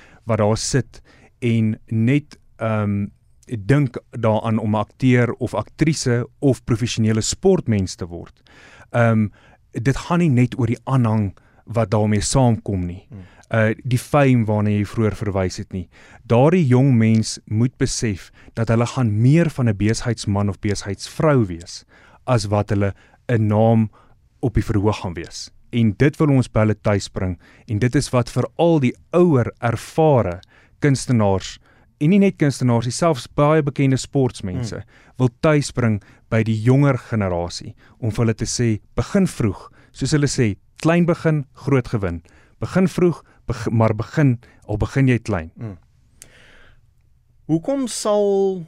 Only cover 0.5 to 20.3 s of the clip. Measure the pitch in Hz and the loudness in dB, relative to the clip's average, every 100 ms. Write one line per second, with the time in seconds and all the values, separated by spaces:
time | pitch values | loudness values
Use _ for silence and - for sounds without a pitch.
0.5 | 110 - 139 - - - - _ _ 120 | 0 -2 -2 -4 -8 -20 -20 _ _ -2
1.5 | 113 110 110 - 113 113 143 147 - _ | 0 0 -4 -4 -2 2 0 -2 -14 _
2.5 | - 113 110 104 101 101 - _ _ - | -8 -4 -2 -2 -2 -4 -10 _ _ -12
3.5 | 117 95 143 139 - - 123 113 107 117 | -6 0 2 0 -4 -14 -4 0 0 0
4.5 | 110 107 107 104 - 131 123 120 - 113 | -2 0 -2 -4 -2 2 4 2 -2 -6
5.5 | 101 - - 151 131 127 120 120 _ 143 | -4 -6 -2 -2 0 0 -2 -4 _ -2
6.5 | 120 - 113 117 - 110 110 101 - 190 | 0 -2 -2 -2 -2 0 0 -2 0 2
7.5 | 180 120 104 92 - 87 85 - - _ | 2 2 -2 -2 -6 -12 -12 -16 -20 _
8.5 | - - - - 120 117 110 104 - _ | -20 -20 -20 -6 0 2 2 0 -4 _
9.5 | _ _ - 117 131 - 170 170 123 123 | _ _ -6 -2 -2 -2 0 2 2 2
10.5 | 113 113 117 - 135 113 110 98 - _ | 0 -4 -4 -2 0 2 0 -2 -6 _
11.5 | _ - 110 104 107 107 107 - 139 123 | _ -8 -4 -2 0 0 0 0 2 2
12.5 | 110 - 98 90 90 - 101 90 - - | 2 -2 -4 -4 -8 -16 -20 -20 -20 -6
13.5 | 113 110 113 127 123 - 151 139 127 107 | 0 0 -2 -2 -4 0 2 4 4 2
14.5 | 107 104 104 101 - 110 98 104 95 92 | 0 0 0 -2 -2 -2 -2 -4 -2 -2
15.5 | - 95 95 87 _ - - - 117 143 | -4 -10 -10 -12 _ -20 -14 0 2 4
16.5 | 185 143 123 139 120 110 110 104 - - | 4 4 4 4 4 4 2 0 -6 -6
17.5 | 107 123 - 131 - 117 92 - - - | -2 -2 -2 -4 -2 -6 -6 -12 -20 -14
18.5 | - 113 113 117 - 117 104 123 156 170 | -6 0 0 0 -2 -2 2 4 4 2
19.5 | - 120 98 104 113 123 113 - | 0 -2 0 0 -2 -4 -4 -2